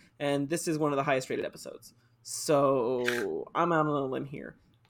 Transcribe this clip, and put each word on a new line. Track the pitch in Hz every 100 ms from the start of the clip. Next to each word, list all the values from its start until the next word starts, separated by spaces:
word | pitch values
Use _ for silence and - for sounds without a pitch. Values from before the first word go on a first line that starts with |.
| _ -
and | 143 143 139
this | 170 175
is | 151
one | 151
of | 139
the |
highest | 147 131 -
rated | 117 -
episodes. | - - - - _ _ _
So, | - - - 143 139 135 117 127 123 120 98 78 -
I'm | 147 170
out | 160 151
on | 147
a | 131
limb | 131 135
here. | 147 - - _ _